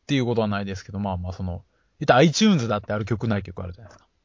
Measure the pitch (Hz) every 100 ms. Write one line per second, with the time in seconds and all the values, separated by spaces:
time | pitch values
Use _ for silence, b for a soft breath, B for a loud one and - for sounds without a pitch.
0 | - 139 120 113 107 101 98 95 - 98
1 | 101 90 90 92 92 85 - _ _ _
2 | 147 127 160 - 214 170 113 104 - 107
3 | 104 110 120 101 92 92 92 90 113 -
4 | _ _